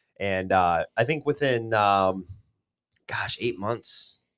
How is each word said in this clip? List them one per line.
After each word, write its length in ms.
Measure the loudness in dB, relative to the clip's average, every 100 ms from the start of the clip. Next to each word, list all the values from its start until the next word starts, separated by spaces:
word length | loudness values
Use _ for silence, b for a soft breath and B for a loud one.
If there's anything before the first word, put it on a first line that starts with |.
| _ _
And, 320 | -4 -2 2
uh, 340 | 4 4 2 -2 -2
I 80 |
think 200 | 0 0 -2
within, 460 | 0 0 0 0
um, 520 | 2 4 4 4 0 -8 -18 _ _ _ _ _ _ -10
gosh, 320 | -8 -6 -4
eight 160 | -6 -4
months 600 | -4 -6 -6 -6 -8 -12 _